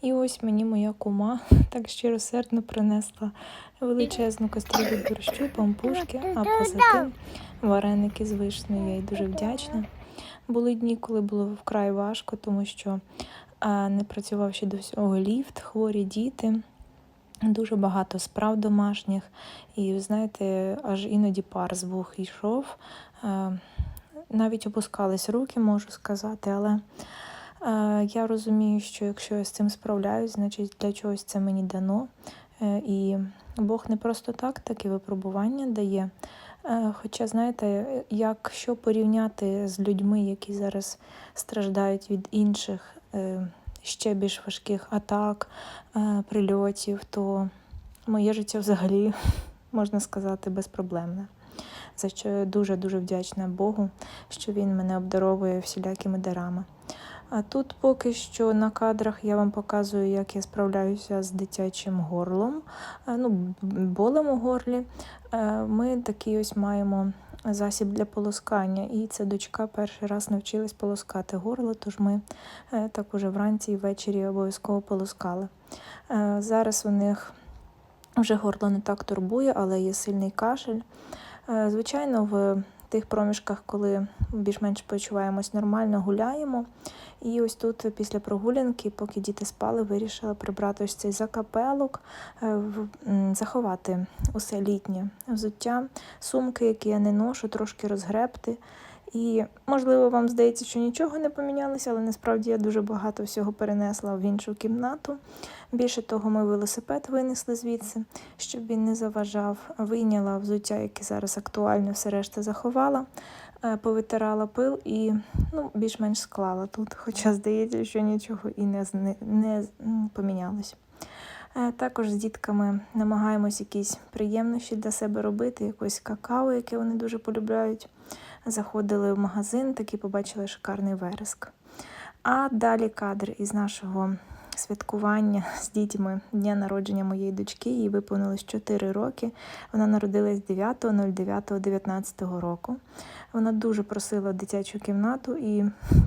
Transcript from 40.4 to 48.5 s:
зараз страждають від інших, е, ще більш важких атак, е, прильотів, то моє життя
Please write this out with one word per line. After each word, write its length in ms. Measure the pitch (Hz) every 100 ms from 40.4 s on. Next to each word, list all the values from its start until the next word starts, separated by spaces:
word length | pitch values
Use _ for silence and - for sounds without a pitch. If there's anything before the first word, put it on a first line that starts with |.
| 202
зараз 460 | 202 202 196 196 - - - -
страждають 760 | - - 220 196 196 196 196 -
від 180 | 202 196
інших, 640 | 214 208 208 - 190 - - _
е, 340 | 208 190 185 185 - - -
ще 300 | - - 220
більш 320 | 196 196 - -
важких 400 | - - 202 -
атак, 580 | 208 208 208 208 208 - - - - - 226
е, 280 | 214 208 202
прильотів, 760 | 214 196 196 202 202 - 202 -
то 400 | 208 196 196 196 - - - - - -
моє 260 | 214 208
життя 260 | 214 208